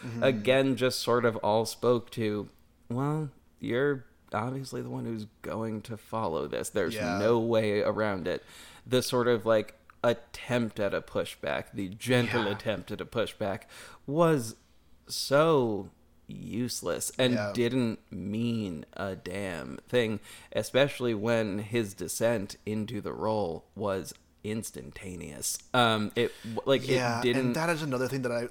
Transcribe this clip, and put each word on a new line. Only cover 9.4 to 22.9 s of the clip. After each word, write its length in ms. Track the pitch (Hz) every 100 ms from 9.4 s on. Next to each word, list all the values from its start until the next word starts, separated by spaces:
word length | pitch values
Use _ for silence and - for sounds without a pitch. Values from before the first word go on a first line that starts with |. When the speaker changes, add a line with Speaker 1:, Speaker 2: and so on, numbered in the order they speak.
| 110
Speaker 2:
like, 280 | 110 104 - - -
attempt 800 | 120 117 - - - 123 113 -
at 140 | 98
a 80 | 85
pushback, 640 | - 101 87 - - 67 -
the 160 | 113 95
gentle 560 | 107 117 123 117 120 104
Speaker 1:
Yeah. 60 |
Speaker 2:
attempt 380 | 98 - 98 -
at 100 | 101
a 40 | 85
pushback, 580 | 117 95 - 101 104 - - - - -
was 500 | 147 165 151 110 - _ _ _ - -
so 840 | - - 139 160 147 120 101 95 - _ _ -
useless 800 | 101 92 98 123 - - 76 - -
and 160 | 127
Speaker 1:
Yeah. 180 | 123 104
Speaker 2:
didn't 460 | 101 117 131 117 - -
mean 720 | 90 95 110 117 117 101 80 -
a 220 | - 98 92
damn 600 | 90 95 98 82 67 - -
thing, 300 | 123 110 104 - - -
especially 600 | 117 - 123 143 - 123
when 460 | 107 110 117 110 101
his 340 | 104 120 101
descent 640 | - 85 - 113 117 98 - -
into 340 | 107 107